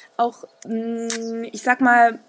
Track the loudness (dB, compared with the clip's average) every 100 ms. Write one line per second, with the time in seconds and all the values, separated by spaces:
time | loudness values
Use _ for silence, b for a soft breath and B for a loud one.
0 | b -4 -4 -4 -16 _ -8 -6 -6 -6
1 | -6 -6 -6 -8 -8 -6 -2 2 4 6
2 | 4 2